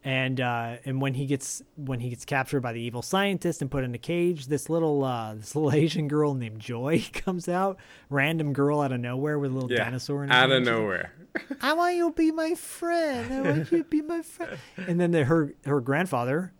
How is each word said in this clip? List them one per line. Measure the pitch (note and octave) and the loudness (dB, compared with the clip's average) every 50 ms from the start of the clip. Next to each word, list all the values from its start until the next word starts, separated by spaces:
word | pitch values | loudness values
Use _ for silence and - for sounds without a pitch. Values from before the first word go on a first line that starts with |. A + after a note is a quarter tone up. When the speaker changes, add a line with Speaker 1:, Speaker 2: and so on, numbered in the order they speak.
| _ | _
Speaker 1:
And, | C#3 C3 C3 C3 C3 C3 B2+ | 0 0 0 2 0 0 0
uh, | B2+ B2 A#2+ A#2 A#2 A#2 A#2+ A#2+ - | 0 0 0 -2 -2 -4 -8 -8 -6
and | C#3 C3 C3+ | -4 -2 0
when | C3+ C#3 B2+ | 0 0 0
he | C3 C#3+ | -2 0
gets, | C3+ C#3+ C3+ - - - - - _ _ | 0 -2 -2 -2 -8 -10 -10 -12 _ _
when | - C#3+ C3+ C3+ A#2+ | -12 -6 -6 -4 -4
he | A#2+ B2+ | -4 -6
gets | B2 - - | -6 -8 -6
captured | - D3+ C3+ C3+ - - C#3 | -2 0 0 0 0 -2 -2
by | B2 B2 A2+ | -2 -2 -4
the | A#2 | -4
evil | A#2 A#2+ A#2 B2 | -6 -6 -6 -6
scientist | A#2+ - - F#3+ G3 G3+ G3 F3 - F3 D#3+ - D3+ | -6 0 0 2 2 2 0 0 -2 -2 -2 -2 -6
and | C3+ | -4
put | - C#3 C3 | -2 -2 -2
in | B2 A#2+ | -2 -6
a | A#2+ | -8
cage, | - - E3+ F3 F3 F3+ F3+ D3+ C3 B2+ | -4 -4 0 0 2 0 0 -2 -2 -2
this | D3+ C#3 - - | -2 -2 0 0
little, | D#3+ E3+ E3 D#3 D3 C#3+ C#3 | 0 2 2 2 2 2 2
uh, | C3 B2 A#2 A2+ A2 G#2+ | 0 0 -2 -4 -6 -8
this | A2 G#2+ - - | -10 -12 -6 -2
little | D3 D#3 C#3+ C3 | 0 2 4 4
<laughs> | D3+ D#3 | 4 4
Asian | E3 D3+ E3 D3+ C#3+ | 4 2 0 -2 0
girl | D3 D3+ D3+ D3 C#3 | 2 2 2 2 0
named | C3 A#2+ A2 G#2+ A2 | -2 -4 -6 -8 -10
Joy | G#2+ - A#2+ A#2 B2+ C#3 E3 - A3+ - | -10 -8 -6 -4 -2 2 2 0 0 -2
<laughs> | - | -8
comes | - - - F#3 F3+ E3 - | -6 -4 -2 -4 -2 -2 -2
out, | F3 F3+ F#3+ G3 F#3+ - - - - - - _ | 0 0 0 0 -2 -6 -14 -20 -20 -20 -12 _
random | C#3+ C#3+ C3+ D3+ E3 E3 D#3 D3 C#3 | 0 2 2 2 2 0 0 0 2
girl | C3 C#3 C#3+ D3 D3 C#3+ | 2 2 4 4 2 2
out | C3+ B2+ | 0 0
of | B2 | -2
nowhere | A#2+ B2 B2 C3 C#3 D3+ D3+ D3 | -4 -4 -4 -2 -2 0 0 0
with | C#3+ C3+ | 0 -2
a | B2+ | -2
little | C3 C3 B2 B2 | -2 -2 0 0
Speaker 2:
Yeah, | A#2 G#2 | 0 0
Speaker 1:
dinosaur | A#2 B2+ B2+ A#2+ - C#3+ C#3 C#3+ | 0 -2 -6 -4 -4 -4 -4 2
in | C#3 | 4
her | B2 | 6
Speaker 2:
out | B2 C3 C3 | 8 8 8
of | |
Speaker 1:
hand. | C3+ C3 B2+ | 6 6 6
She's | A#2+ A2+ | 4 2
like, | A2+ | 2
Speaker 2:
nowhere. | A2 G#2 F#2 F2 F2 E2+ - - F3+ - _ | 2 0 0 -2 -4 -6 -10 -18 -20 -8 _
<laughs> | - - - C#4+ - - | -8 -6 -6 -8 -4 0
Speaker 1:
"I | C4+ D#4 | 0 2
want | E4 F4 F4 F4+ | 2 2 2 2
you | F4 F4 E4+ | 2 0 0
to | D#4+ | 2
be | - E4 D#4+ D#4 | 2 2 2 2
my | D#4+ D#4+ D#4+ F4 | 2 0 -2 -2
friend. | - - - - - E4+ E4+ E4+ E4+ E4 D4+ C4+ A#3+ A#3 A#3+ C4 | -4 -6 -14 -12 -8 -4 0 0 0 0 0 -2 -4 -4 -4 -4
I | C4+ C4+ C#4 | -2 0 2
want | - - D#3+ - E4+ | 2 2 2 2 0
you | E4+ | 0
to | D4+ | 0
be | - - D4+ D4+ | 2 -2 -2 0
my | D4+ E4+ E4+ | -2 -4 -6
friend." | D#4+ - - - E4+ - - C#3+ - - - | -6 -8 -10 -10 -10 -10 -10 -12 -14 -16 -12
Speaker 2:
<laughs> | - F#3 | -10 -4
Speaker 1:
And | F3+ E3+ F3 | -2 0 2
then | F3 E3+ | 2 4
the, | E3+ E3 C#3+ | 4 4 4
her, | A#2+ E3 E3 D#3 C#3+ - - _ | 4 4 4 2 0 -4 -10 _
her | C#3 C#3+ C#3+ | -2 0 0
grandfather | A#2+ B2 C3+ D3+ F#3 F#3+ D3 B2 A#2+ B2 C3+ D#3+ F#3 F3 - _ | 0 0 0 0 0 0 0 -2 0 0 0 -2 -2 -6 -10 _